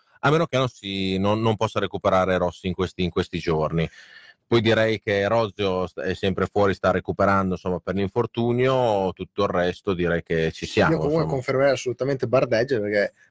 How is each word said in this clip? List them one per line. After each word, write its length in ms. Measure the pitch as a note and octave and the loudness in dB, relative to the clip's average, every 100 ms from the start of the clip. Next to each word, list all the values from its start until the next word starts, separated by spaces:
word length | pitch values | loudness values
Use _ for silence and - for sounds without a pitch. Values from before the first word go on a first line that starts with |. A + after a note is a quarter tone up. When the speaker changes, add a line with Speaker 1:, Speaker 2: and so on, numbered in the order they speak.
| _ - | _ -4
Speaker 1:
a 100 | C#3 | 0
meno 160 | D#3 E3 | 2 0
che 100 | C3 | 0
non 100 | B2+ | -2
si, 500 | - G2+ G2 F#2+ F#2+ | -4 -8 -4 -2 0
non, 220 | G2 A2 | 0 0
non 160 | A2+ G#2+ | 0 0
possa 240 | A2 G#2+ | 0 -2
recuperare 560 | G2 F#2+ G2+ F#2 F#2 F2+ | -4 -2 0 2 2 0
Rossi 320 | F2 - F#2+ | 0 -4 -6
in 60 | |
questi, 300 | F2 F2+ - | -4 -4 -2
in 60 | F2+ | -4
questi 300 | F#2+ F2+ E2+ | -2 -4 -4
giorni. 500 | E2 D#2 D2+ D#2+ D#2+ - - - - - - | -2 0 0 -2 -4 -8 -20 -20 -20 -16 0
Poi 140 | A#2 | 2
direi 400 | A2 A2 A2 A2 | 4 2 2 -2
che 260 | - G2+ G2+ | -2 0 2
Rozio 580 | A#2 A2 F#2+ G2+ F#2 F2+ | 0 -2 -2 -2 -2 -4
st-, 140 | - | -6
è 120 | E2+ | -6
sempre 320 | F2+ G2 F2+ F#2 | -2 -2 -2 -2
fuori, 220 | G#2 G2+ | 2 2
sta 180 | F#2 F#2+ | 2 0
recuperando, 600 | F2+ - F2 G2 G2 F#2+ | 0 -2 0 2 2 0
insomma, 260 | F2+ F#2 F2 | -4 -4 -6
per 140 | - | -4
l'infortunio, 1200 | F#2 G2 A#2+ A2+ - A#2+ A#2+ B2+ C3 B2 G2+ F#2+ | -2 -2 -2 -2 -2 0 2 2 2 2 2 0
tutto 300 | - F2+ - | -4 -8 -2
il 60 | G2+ | 0
resto 440 | F#2 F2+ F2 - | 2 0 -2 -4
direi 300 | F2 F2 E2+ | -2 0 0
che 280 | - E2 D#2+ | -2 -2 -2
ci 140 | - - | -4 -4
siamo, 280 | - F2+ | 2 2
Speaker 2:
Io 40 | D#2+ | 2
comunque 240 | D#2+ D#3+ | 0 0
Speaker 1:
insomma. 140 | D#3 C#3 | 0 -2
Speaker 2:
confermerei 380 | B2 C3 C#3 | -2 0 2
assolutamente 540 | B2+ B2+ A#2 C3 C3+ B2+ | 0 -4 -4 -4 -2 0
Bardeggia, 520 | B2+ C3+ A2 C3+ B2+ | 0 2 0 0 -2
perché 340 | G#2 G#2 G2 - _ | 0 0 0 -4 _